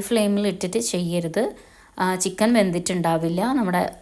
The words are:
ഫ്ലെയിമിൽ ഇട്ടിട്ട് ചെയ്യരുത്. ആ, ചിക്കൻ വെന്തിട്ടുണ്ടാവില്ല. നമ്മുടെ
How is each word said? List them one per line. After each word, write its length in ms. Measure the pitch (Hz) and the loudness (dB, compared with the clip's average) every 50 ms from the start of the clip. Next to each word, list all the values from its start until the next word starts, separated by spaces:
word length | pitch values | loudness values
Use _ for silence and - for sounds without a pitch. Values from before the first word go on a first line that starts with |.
| 196 | 0
ഫ്ലെയിമിൽ 380 | - 240 220 208 202 202 202 208 202 202 | 0 2 2 2 2 2 2 0 0 -2
ഇട്ടിട്ട് 260 | 196 202 180 196 226 233 - - | -2 -4 -4 -2 -2 -2 -2 -2
ചെയ്യരുത്. 500 | 180 175 170 175 175 170 160 165 202 240 415 - - - - - - - - _ - | -2 -2 -2 -2 -2 -2 -2 -2 -2 -2 -2 -4 -10 -18 -20 -20 -20 -20 -10 _ -2
ആ, 20 | 190 185 185 185 185 | -2 0 0 0 -2
ചിക്കൻ 260 | 190 185 - 214 233 240 226 | -2 0 0 2 4 4 4
വെന്തിട്ടുണ്ടാവില്ല. 800 | 196 185 170 180 175 - 185 180 165 165 165 160 165 165 175 180 208 247 277 262 | 4 2 0 -2 -2 -2 -2 0 2 2 2 2 0 0 0 0 0 0 0 0
നമ്മുടെ 240 | 214 180 180 180 - - - - | 0 2 0 0 0 -2 -4 -10